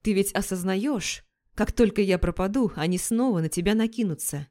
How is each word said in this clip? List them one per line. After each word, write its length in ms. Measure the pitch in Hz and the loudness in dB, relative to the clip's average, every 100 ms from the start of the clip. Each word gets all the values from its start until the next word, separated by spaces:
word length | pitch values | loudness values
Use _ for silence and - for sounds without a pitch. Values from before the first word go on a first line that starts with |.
ты 100 | 214 | 0
ведь 200 | 196 196 | 2 2
осознаешь, 920 | 196 196 185 180 190 262 247 - - - _ _ | 0 -2 -4 -2 0 0 -2 -4 -8 -14 _ _
как 180 | - 208 | -2 -2
только 280 | - 220 - | 4 2 4
я 180 | 196 180 | 2 2
пропаду, 540 | 175 170 190 233 220 - | 0 0 -2 0 0 0
они 200 | 160 180 | -2 0
снова 440 | - 226 262 180 | 0 0 2 0
на 100 | 160 | 0
тебя 240 | 175 175 | -2 0
накинутся. 720 | 220 220 226 208 151 - 143 147 | 2 0 0 -4 -2 -6 -8 -10